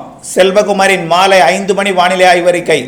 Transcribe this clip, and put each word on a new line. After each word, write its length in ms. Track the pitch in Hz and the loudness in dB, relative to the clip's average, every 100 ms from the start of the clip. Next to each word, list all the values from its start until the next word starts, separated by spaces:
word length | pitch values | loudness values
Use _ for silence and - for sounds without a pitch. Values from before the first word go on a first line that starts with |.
| - - - - | -10 -20 -6 0
செல்வகுமாரின் 680 | 190 196 202 190 196 185 165 | 2 2 0 0 0 0 -2
மாலை 320 | 175 190 190 | 0 2 2
ஐந்து 320 | 170 190 196 190 | 2 0 -4 -4
மணி 140 | 196 | -2
வானிலை 340 | 185 175 185 180 | 0 -2 2 2
ஆய்வறிக்கை. 520 | 175 175 175 165 151 | 2 0 -2 -2 -4